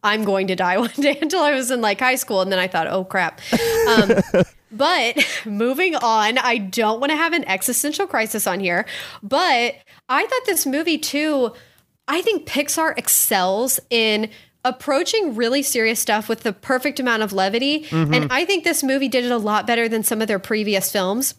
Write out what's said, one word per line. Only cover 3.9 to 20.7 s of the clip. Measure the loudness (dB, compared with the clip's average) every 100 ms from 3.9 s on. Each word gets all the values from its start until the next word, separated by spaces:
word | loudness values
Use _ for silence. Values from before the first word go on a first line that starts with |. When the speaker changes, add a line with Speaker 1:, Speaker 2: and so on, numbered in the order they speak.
| 4 4 4 4 2
Speaker 2:
<laughs> | 2 -2 _
Speaker 1:
but | -2 2 2 0 0 -2 -2
<laughs> | -6
moving | -2 0 2 0 2
on, | 2 4 4 2
I | 0 -2
don't | -2 0 0 0
wanna | 0 0
have | 0
an | 0 -2
existential | -2 -2 -2 -2 -2 -2
crisis | -2 -2 -2 -2
on | -2
here, | 0 -2 -2 -8 -14 -14
but | -4 0 2 2 0 -4 _ -20 _
I | -2 0
thought | -2 0
this | -2 -2
movie | -2 -2 -2
too, | -2 -2 0 0 -2 -4 -20 _ _ _ -4
I | -2
think | 0 -2 -2
Pixar | -4 -2 0 -2 -2
excels | 0 0 2 2 2 0 0 -2 0
in | 2 2 2 -2 -8 -20 _
approaching | -4 -4 -2 0 0 0 0 0
really | 0 0
serious | 0 0 0 0
stuff | 0 0 0
with | -4
the | -4
perfect | -6 -2 0 0 -2
amount | 0 0
of | 0
levity. | 0 0 0 0 -2
Speaker 2:
Mm-hmm. | -2 0 2
Speaker 1:
And | 2 2
I | 0 0
think | 0
this | 0 0
movie | 0 0 0
did | 0 0
it |
a | 0
lot | 0 0 0
better | 0 0
than | 0
some | -2 -2
of | 0
their | -2
previous | -2 -2 0